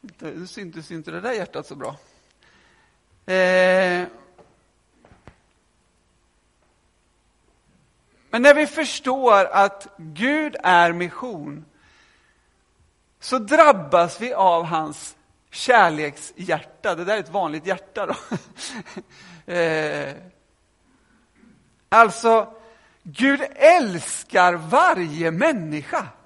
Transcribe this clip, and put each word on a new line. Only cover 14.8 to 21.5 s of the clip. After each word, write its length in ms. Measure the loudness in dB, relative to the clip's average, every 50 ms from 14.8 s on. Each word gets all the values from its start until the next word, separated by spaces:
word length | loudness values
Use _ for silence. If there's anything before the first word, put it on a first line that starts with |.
| -4 -6 -10 -14 -16 -20 -20 _ _ _ _ _ _ _
kärlekshjärta. 1400 | -14 -10 0 4 4 6 6 4 2 -2 -6 -8 -8 -12 -20 -20 -18 -14 -6 -6 -4 -6 -6 -14 -20 _ -6 -6 -4
Det 100 | -4 -4
där 100 | -4 -4
är 40 | -4
ett 100 | -6 -6
vanligt 360 | -6 -6 -4 -4 -6 -8 -6
hjärta 400 | -6 -6 -6 -8 _ _ -10 -8
då. 100 | -8 -8 -10
<laughs> 40 | -10 -10 -10 -10 -10 _ -20 -16 -16 -14 -14 -16 -16 -16 -18 -20 -20 _ _ -20 -20 -20 -20 -20 _ -8 -4
Eh, 640 | -2 -2 -2 -2 -4 -4 -6 -6 -8 -10 -10 -14 -16 -20 -20 _ _ _ _ _ _ _ _ _ _ _ _ _ _ _ _ _ _ _ _ _ _ _ _